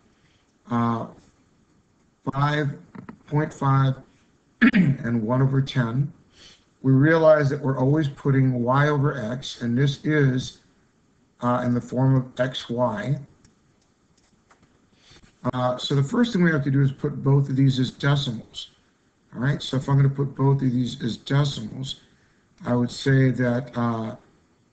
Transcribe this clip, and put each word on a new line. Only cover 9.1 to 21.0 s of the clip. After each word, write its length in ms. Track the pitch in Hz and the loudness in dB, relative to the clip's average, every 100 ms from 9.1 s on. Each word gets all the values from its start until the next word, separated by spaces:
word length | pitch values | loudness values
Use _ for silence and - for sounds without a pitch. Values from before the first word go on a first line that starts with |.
| - 107 | -2 -6
x, 300 | 131 - - | -8 -10 -8
and 160 | 120 120 | -2 0
this 220 | 143 139 | 0 0
is, 560 | 151 151 135 131 131 - _ _ _ _ _ _ _ - | -2 2 2 0 -6 -16 _ _ _ _ _ _ _ -6
uh, 220 | 123 123 123 | -2 0 0
in 80 | |
the 80 | 120 | -2
form 340 | - 120 131 131 | -4 0 2 2
of 80 | 127 - | 0 -4
xy. 840 | 131 - - 120 120 104 127 139 - _ _ _ _ _ _ _ _ _ _ _ _ _ _ _ _ _ _ - _ _ 123 | -4 -4 -8 -2 -2 -2 -4 -6 -6 _ _ _ _ _ _ _ _ _ _ _ _ _ _ _ _ _ _ -20 _ _ -6
Uh, 240 | 127 127 123 | -2 -2 -2
so 180 | - 139 | -2 0
the 80 | |
first 280 | 135 247 233 | 0 0 0
thing 100 | 180 | 2
we 100 | 175 | 2
have 120 | 151 | 2
to 80 | 139 | 0
do 100 | 135 | 2
is 120 | 135 | 0
put 280 | - 147 131 | 0 -8 -4
both 280 | 135 139 139 | 2 2 2
of 80 | 131 | 2
these 200 | 135 123 | 2 2
as 140 | 120 | -2
decimals. 800 | - 143 143 139 110 - - - _ _ _ _ _ _ - | -2 0 0 -2 -8 -12 -18 -18 _ _ _ _ _ _ -6
All 60 | |
right, 200 | 131 135 | -4 -4
so 140 | - 135 | -4 -6
if 140 | 139 | 0
I'm 80 | 139 | 2
gonna 100 | 139 | 2
put 240 | 139 139 - | 0 -6 0
both 260 | 135 139 | 0 2
of 100 | 131 | 0
these 300 | 123 117 - | 0 -2 -4